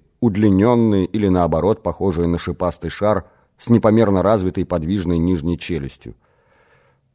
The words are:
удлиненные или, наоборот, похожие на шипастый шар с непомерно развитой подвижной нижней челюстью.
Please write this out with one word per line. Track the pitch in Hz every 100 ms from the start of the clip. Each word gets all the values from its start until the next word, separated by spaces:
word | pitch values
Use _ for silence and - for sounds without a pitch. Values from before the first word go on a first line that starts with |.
| _ _
удлиненные | 120 95 107 95 113 120 113 98 90
или, | 107 101
наоборот, | 92 85 80 87 -
похожие | 87 82 95 82 85
на | 85
шипастый | - 82 90 - 82
шар | - 104 98 - _ _ _
с | -
непомерно | 113 110 110 107 95
развитой | 92 110 92 90
подвижной | 87 87 80 101 87 85
нижней | 85 90 80 85
челюстью. | - 82 69 - 117 - _ _ _ _ _ _ _ _ _